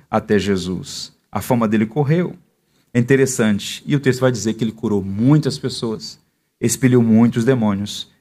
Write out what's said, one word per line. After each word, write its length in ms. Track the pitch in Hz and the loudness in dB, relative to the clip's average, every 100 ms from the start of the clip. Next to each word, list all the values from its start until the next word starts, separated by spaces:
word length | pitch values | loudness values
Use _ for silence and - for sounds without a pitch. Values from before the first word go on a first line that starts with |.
| - | -4
até 280 | 107 - 104 | -4 0 0
Jesus. 800 | 92 95 87 90 - - - _ _ | 0 -2 -4 -8 -10 -14 -14 _ _
A 100 | 104 | -8
fama 240 | - 123 113 | -2 0 2
dele 180 | 110 | 0
correu. 520 | 110 156 135 165 170 - _ _ _ _ _ | 0 -2 0 0 -2 -8 _ _ _ _ _
É 60 | 120 | -2
interessante. 840 | 117 135 131 - 110 101 - - - | 2 4 2 0 0 0 -4 -12 -4
E 100 | 143 | -2
o 40 | |
texto 200 | 131 123 | 0 2
vai 120 | 127 | 0
dizer 220 | 117 107 | 0 -4
que 100 | 107 | -2
ele 80 | 113 | -4
curou 300 | - 113 101 | -4 -2 -2
muitas 560 | 95 98 123 151 139 - | -2 -2 2 2 2 -4
pessoas, 600 | 123 - 117 107 - - _ _ _ - | -8 -6 -8 -8 -12 -20 _ _ _ -4
expeliu 440 | 120 - 131 123 | -4 2 4 4
muitos 420 | 113 110 117 120 | 6 6 4 2
demônios, 680 | 117 131 107 98 101 - - _ | 0 0 0 -2 -6 -10 -14 _